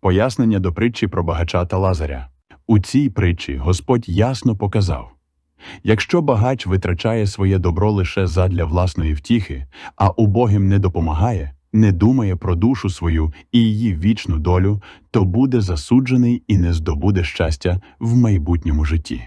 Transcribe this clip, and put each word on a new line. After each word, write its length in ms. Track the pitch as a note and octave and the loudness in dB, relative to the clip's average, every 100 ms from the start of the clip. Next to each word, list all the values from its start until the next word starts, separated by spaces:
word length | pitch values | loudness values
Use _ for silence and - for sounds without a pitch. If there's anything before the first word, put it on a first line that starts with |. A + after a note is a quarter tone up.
Пояснення 580 | G2 F#2 B2 B2 A#2 G#2 | 2 2 0 0 0 2
до 140 | F#2 | -2
притчі 340 | E2 A#2 A#2 - | -2 -2 -2 -4
про 180 | F#2+ | -2
багача 400 | E2+ D2+ E2+ F2+ | -4 -2 -2 -2
та 140 | F2 F#2+ | -2 -2
Лазаря. 500 | F#2+ E2+ D2 C2+ C2 _ _ - - | 0 -2 -4 -8 -14 _ _ -20 2
У 120 | G#2+ | 2
цій 320 | - C3 C#3+ | 4 0 0
притчі 460 | G2+ F2+ E2+ - C2+ | 0 0 0 -6 -4
Господь 520 | C#2+ F2+ - B2 - | -2 -2 0 -2 0
ясно 480 | E2+ A2+ C3 - G2+ | 0 0 0 -2 -2
показав: 560 | G2+ G#2+ F#2+ C#2 - _ _ _ _ _ - - | -2 0 0 -2 -8 _ _ _ _ _ -20 -10
якщо 400 | - A2 - F3 | 0 0 2 0
багач 440 | D3 A#2 B2+ C3 F#2 | 2 2 2 -2 -2
витрачає 600 | F#2 F2+ F2+ A2+ A2+ G#2 | -2 0 -2 -2 0 -2
своє 320 | - G2 F#2+ | 0 0 2
добро 340 | F2+ E2+ G#2 | 0 0 0
лише 340 | G#2 F2 - F#2 | 0 -2 -2 -2
задля 380 | E2 F#2 F2 | 0 0 0
власної 500 | E2 F2 F#2 - D#2 | -2 0 0 -2 -2
втіхи, 520 | D2 - A#2 F#2+ C2+ C#2 - - - | -4 0 -2 0 -10 -12 -16 -20 -2
а 120 | G2 | 0
убогим 600 | - G#2+ G2+ A#2+ G2+ G2 | 2 2 4 2 2 4
не 100 | G2 | 2
допомагає, 760 | F#2 E2 E2 D#2 A#2 G#2 C#2+ - _ | 0 0 -2 0 0 -2 -6 -14 _
не 200 | G#2+ G#2+ | 2 2
думає 440 | F2 G#2 C3 G#2 F2+ | 4 2 2 0 -2
про 180 | F#2 | -2
душу 360 | F2 A2+ C3+ G2 | 0 0 0 -4
свою 420 | - E2+ D#2+ D#2 - - | -4 -2 0 -2 -6 0
і 60 | A#2+ | 2
її 360 | A2+ G#2+ A2+ | 2 0 -2
вічну 440 | D#2+ F#2+ A2 - D#2+ | 0 0 0 -2 -2
долю, 440 | D#2 F2+ F#2+ G#2 - - _ | 0 2 2 -2 -6 -20 _
то 140 | A2+ | 0
буде 360 | F#2 G2+ C3+ B2 | 0 2 2 0
засуджений 840 | F#2+ E2 - B2 B2+ B2+ A#2+ A#2+ - | 0 -4 2 2 4 2 2 0 0
і 120 | G2 | 0
не 140 | F2 | 2
здобуде 520 | E2 D#2+ D2 F2+ F#2+ | 0 -2 -2 0 0
щастя 560 | E2 - E2 D#2 F2+ F2+ - _ | -2 -2 -2 -2 -2 -4 -6 _
в 180 | A#2 A#2+ | 0 2
майбутньому 680 | A#2 F#2+ D2+ E2+ E2 D2+ | 4 2 0 -2 0 -2
житті. 380 | D2 E2 - A1 | 0 -2 -4 -10